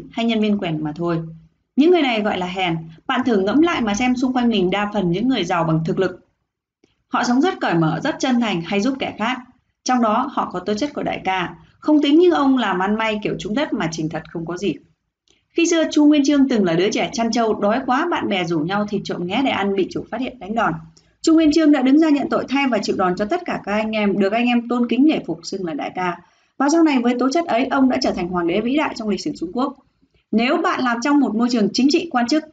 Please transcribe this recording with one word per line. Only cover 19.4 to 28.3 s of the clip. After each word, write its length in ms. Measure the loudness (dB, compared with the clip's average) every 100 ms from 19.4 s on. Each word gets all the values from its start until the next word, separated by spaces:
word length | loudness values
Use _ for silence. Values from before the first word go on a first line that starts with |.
| 0
để 60 |
ăn, 240 | 0 -2 -2
bị 120 | -2
chủ 140 | -6 -8
phát 100 | -8
hiện 180 | -8 -10
đánh 160 | -6 -2
đòn. 180 | -2 -4 -12 _ _ _
Chu 120 | 2
Nguyên 180 | 4 6
Chương 200 | 4 4
đã 100 | 4
đứng 180 | 4 4
ra 100 | 4
nhận 200 | 2 0
tội 160 | -4 -2
thay 180 | -2 0
và 100 | -2
chịu 180 | -2 0
đòn 180 | 0 0
cho 100 | -2
tất 160 | -4 -4
cả 140 | -8
các 80 | -4
anh 200 | -4 -2
em, 280 | -2 0 2
được 140 | 0
anh 120 | 2 2
em 220 | 0 0
tôn 200 | -2 0
kính 180 | 4 4
nể 140 | 2 -4
phục 140 | -10
xưng 220 | -8 -8 -6
là 80 |
đại 180 | -6 -8 -4
ca. 220 | -6 -6 _ _ _ -2
Và 120 | 2
sau 140 | 4
này 160 | 4 4
với 140 | 2 0
tố 100 | 0
chất 160 | 0 0
ấy, 200 | -2 0
ông 240 | 2 2
đã 80 | 2
trở 100 | -2
thành 160 | -2
hoàng 200 | -4